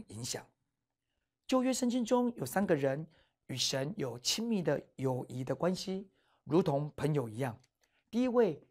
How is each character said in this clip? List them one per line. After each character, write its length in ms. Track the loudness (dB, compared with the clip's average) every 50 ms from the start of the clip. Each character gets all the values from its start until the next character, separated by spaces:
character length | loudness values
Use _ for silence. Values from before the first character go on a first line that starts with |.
| -10 -12
影 140 | -12 -10 -8
响。 220 | -8 -8 -8 -10 -16 _ _ _ _ _ _ _ _ _ _ _ _ _ _ _ _ _ _ _
旧 160 | 0 2 2 4
约 100 | 2 0
圣 160 | 0 0 0
经 160 | 0 0 2
中 260 | 2 2 2 2 2 -2
有 100 | -4 -6
三 220 | -2 0 0 2
个 80 | 2 2
人 300 | 4 2 2 0 -2 -6 -10 _ _ _ _ _ _ _
与 100 | -8 -4
神 360 | -2 -2 0 0 -2 -2 -4 -4
有 200 | -4 -6 -6 -6 -4
亲 280 | -4 -2 -2 -2 0
密 160 | 0 0 0 2
的 180 | 2 0 0 -2 -6 _
友 300 | -2 -2 0 0 -2 -4
谊 160 | -6 -8 -6 -4
的 100 | -4 -2
关 220 | 0 0 0 0
系， 320 | -2 -4 -6 -6 -6 -8 -12 _ _ _ _ _ _ _
如 180 | 2 2 4 4
同 260 | 4 2 0 -2 -4 -4
朋 180 | -2 0 0 2
友 140 | 0 0
一 120 | -2 -4 -4
样。 200 | -4 -4 -6 -8 _ _ _ _ _ _ _ _ _ _
第 120 | -2 0
一 60 | 0
位 380 | 4 4 4 4 4 2 -2 -10 _